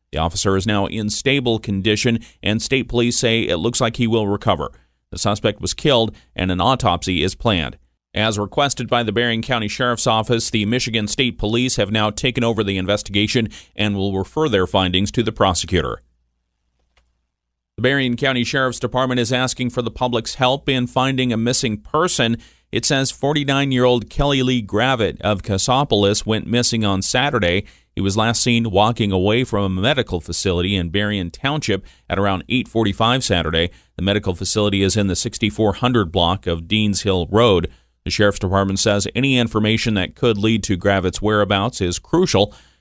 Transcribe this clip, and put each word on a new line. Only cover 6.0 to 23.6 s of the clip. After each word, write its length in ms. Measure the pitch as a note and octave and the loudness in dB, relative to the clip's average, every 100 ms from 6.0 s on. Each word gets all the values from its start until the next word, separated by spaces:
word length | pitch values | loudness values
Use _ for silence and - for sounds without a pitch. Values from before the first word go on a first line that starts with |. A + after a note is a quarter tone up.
| A2 - _ | 2 -4 _
and 160 | - F#2 | -4 -2
an 100 | F2+ | 2
autopsy 600 | G#2+ B2+ A2 F2 - F2 | 2 2 2 0 0 0
is 120 | F#2 | 0
planned. 440 | - A#2 F2+ C2 - _ _ _ | 0 0 0 -2 -10 _ _ _
As 260 | G#2+ A2 G#2 | -2 -2 -2
requested 520 | G#2 - C#3+ - A#2 | -4 -2 -2 -2 -2
by 120 | A#2+ | 0
the 60 | A2 | 0
Berrien 300 | G#2 A#2+ A2+ | 0 0 -2
County 280 | A2+ B2 G#2+ | -2 -2 -2
Sheriff's 380 | - B2 A#2 B2 | -2 -2 0 0
Office, 440 | A2 G#2+ A#2 - | 0 0 0 0
the 160 | A2+ G#2 | 0 0
Michigan 420 | B2 B2 A2 G#2 | 0 -2 -2 -2
State 300 | - B2+ - | -2 -2 -2
Police 380 | G#2+ A#2 B2+ A#2+ | -2 0 0 0
have 140 | G2+ | 0
now 200 | A2 G#2+ | 0 0
taken 340 | G#2 B2+ B2 | -2 -2 0
over 180 | A#2+ A2+ | 0 0
the 140 | G2 F#2+ | -2 -2
investigation 720 | F#2 G#2 - G2+ G#2+ B2 A2 - - | 0 -2 0 0 2 0 0 -6 -14
and 220 | - G#2 G2+ | -4 -2 0
will 220 | G2 F#2+ | -2 -2
refer 320 | F#2+ D#3 D#3 | -2 -2 2
their 160 | G2+ F#2 | 2 2
findings 440 | G2 F2+ F#2 G2+ | 2 2 2 0
to 100 | - | 0
the 100 | A2 | -2
prosecutor. 720 | - G2 - - F2+ C2 A1 _ _ _ _ _ _ _ _ _ _ _ _ _ _ _ _ _ - | 0 0 2 0 0 -2 -6 _ _ _ _ _ _ _ _ _ _ _ _ _ _ _ _ _ -2
The 60 | |
Berrien 340 | B2+ C#3 C3 A#2+ | 0 2 0 0
County 280 | C#3 B2+ | 0 0
Sheriff's 360 | A2+ C#3 C3 - | 0 0 -2 -2
Department 380 | A#2+ B2+ C3 B2 | -2 0 0 0
is 140 | A2+ | 0
asking 380 | B2+ B2+ - B2 | 0 0 -2 -4
for 100 | B2+ | -4
the 100 | A#2 | -6
public's 440 | - B2+ A#2 - | -4 -2 -2 -4
help 340 | - B2+ C#3+ - | 0 0 2 0
in 180 | C3 B2 | -2 0
finding 460 | C3 C3 C3 B2+ | 0 0 0 0
a 60 | A2+ | 0
missing 400 | A#2 A#2+ A#2+ G#2 | 2 0 0 -4
person. 580 | - D3+ F3 - A#2 A#2 - _ _ | -4 0 0 2 0 -2 -8 _ _
It 120 | - | -4
says 280 | - C#3 C3+ | 0 2 0
forty-nine-year-old 1000 | - C#3 D3+ C#3 C#3 | 0 0 0 0 0